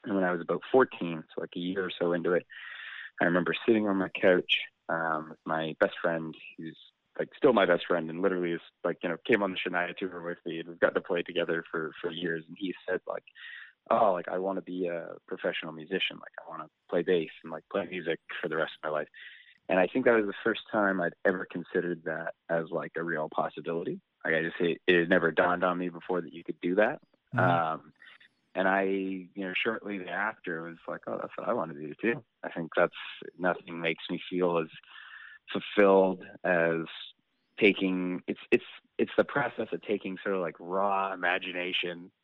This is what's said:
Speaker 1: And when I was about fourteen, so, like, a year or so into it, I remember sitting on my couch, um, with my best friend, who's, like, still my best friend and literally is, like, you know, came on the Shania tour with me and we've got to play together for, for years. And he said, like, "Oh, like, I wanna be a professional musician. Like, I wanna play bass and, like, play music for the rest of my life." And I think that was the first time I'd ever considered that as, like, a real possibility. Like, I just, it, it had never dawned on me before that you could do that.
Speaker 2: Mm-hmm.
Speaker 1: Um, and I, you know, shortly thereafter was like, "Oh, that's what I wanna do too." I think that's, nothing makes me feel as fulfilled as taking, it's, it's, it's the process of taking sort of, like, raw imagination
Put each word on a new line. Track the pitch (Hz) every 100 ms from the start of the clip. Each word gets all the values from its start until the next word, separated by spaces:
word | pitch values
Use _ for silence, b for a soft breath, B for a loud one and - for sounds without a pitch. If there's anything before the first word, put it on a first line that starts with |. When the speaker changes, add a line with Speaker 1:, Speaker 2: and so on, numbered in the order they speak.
Speaker 1:
And | -
when | 101
I | 90
was | 87
about | 82 85 -
fourteen, | 131 127 - 87 82 -
so, | -
like, | 82
a | 90
year | 87 98
or | 92 -
so | 87
into | 87 85
it, | 87 - B B B B B B -
I |
remember | 87 87 85 82 -
sitting | 110 107
on | 98
my | 92
couch, | - 101 90 - - - _ -
um, | 82 80 80 78
with | 80 -
my | 80 80 78
best | 98 -
friend, | 87 82 80 78 - -
who's, | 80 - - _ _ -
like, | 78 -
still | 143
my | 113 92
best | 87 -
friend | 87 80
and | 82
literally | 95 90 87
is, | 85 - _
like, | 87 82
you | 90
know, | 82 -
came | 110
on | 101
the | 90
Shania | 92 87 87 87
tour | 95 87
with | 85 87
me | 87 82
and | 82
we've | 85
got | 90
to | 92
play | - 87
together | 85 85 85 82 -
for, | 82 78 -
for | 87
years. | 82 87 82 80
And | 85
he | 90 - -
said, | 92 -
like, | 90 - B B B B B -
"Oh, | 113 110
like, | 90 85
I | 90
wanna | 95 95
be | 87 90 90
a | 85 82 85 -
professional | 92 92 82 80
musician. | 80 78 92 - -
Like, | - -
I | -
wanna | 80 78 _ _
play | 92
bass | 85 90 80 -
and, | 82
like, | 78 _
play | 101 85
music | 92 80 80 - -
for | 82
the | 78
rest | 78 -
of | 78
my | 76
life." | 76 B B B B B -
And | 92
I | 92
think | 131
that | 123
was | 113 104
the | -
first | 113 104 -
time | 110 98 98
I'd | 85 -
ever | 101 92 95
considered | 90 80 90 87 82
that | 80 80 82 - -
as, | 85 80
like, | 82 80 80
a |
real | 85 78 76
possibility. | - 80 - 76 82 - 196 _ _
Like, | 78
I | 80
just, | 82 -
it, | 87 - -
it | 90
had | 85
never | 92 82
dawned | 78 87 90
on | 92 90
me | 90
before | 85 - 90
that | 78
you | -
could | - 82
do | 87
that. | 92 110 156 _ _ _
Speaker 2:
Mm-hmm. | -
Speaker 1:
Um, | 90 85 80 78 - _ B B B _ _
and | - 95
I, | 98
you | 95 98 95 95 90 98
know, | 95 90
shortly | 117 110 101 101
thereafter | 90 90 107 110 - 82
was | 85 82 -
like, | 87 -
"Oh, | 110
that's | - -
what | -
I |
wanna | 117 82
do | 73 76
too." | 73 113 120 _ _
I | -
think | - 82 -
that's, | 87 - - - - -
nothing | 90 - - 85
makes | 85 82 -
me | 87 -
feel | 90 90 85
as | 80 - B B B B B B -
fulfilled | 101 - - 101 98 95 90 - -
as | 90 87 82 82 80 - - _ _ _ _ -
taking, | 110 95 95 92 90 87 -
it's, | - -
it's, | 120 - - _ -
it's | - -
the |
process | 104 143 123 - 113
of | 87
taking | - 101 98 92
sort | 104 95
of, |
like, | 85 80
raw | 87 95 101 98 98
imagination | 92 87 92 92 90 87 90 90 85 92 _